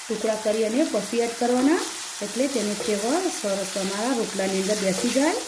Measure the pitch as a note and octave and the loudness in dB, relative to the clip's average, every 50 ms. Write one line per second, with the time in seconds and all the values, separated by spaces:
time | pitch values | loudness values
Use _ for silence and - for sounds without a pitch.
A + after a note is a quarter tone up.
0 | - - A3 - - A3 G#3+ G#3+ - A3 G#3 A3+ A3 G#3+ A3+ C4+ E4 D#4+ - G#3 | -6 -6 -4 -2 0 0 0 0 0 0 2 2 0 2 2 2 2 2 0 -2
1 | F#3+ - A#3 A#3 A#3 A#3 A#3 - A#3+ B3 B3 B3+ B3+ C#4+ E4 G#4 - - - - | -2 0 0 0 0 0 0 0 0 2 2 4 4 4 4 4 0 -4 -6 -8
2 | - - - - G#3 G3+ - A#3 C4+ C#4 C#4 A3+ G3+ G#3 G#3 - A#3+ A#3+ G#3 G3 | -8 -8 -8 -8 -6 -4 0 0 0 0 0 0 0 -2 -2 -2 0 0 0 0
3 | G#3 A#3 C#4+ F4+ F#4+ E4+ - - - G3+ G3 G3 F#3+ F#3 - G3+ F#3+ F#3+ G3 G3+ | 0 0 0 0 0 -2 -2 -2 -2 -2 -2 -2 -2 -4 -4 -4 -2 -2 -2 -2
4 | A3 B3+ C4+ A#3 G#3 - - G3 F#3+ F#3+ G3 F#3+ F#3+ F#3+ G#3 G3 G3 F#3+ F3+ - | -2 0 0 0 -2 -2 -2 -2 0 0 0 0 0 0 0 2 2 0 0 2
5 | - A#3+ - C4 C#4+ D#4+ G4+ B4+ - | 0 2 2 4 4 4 2 0 -4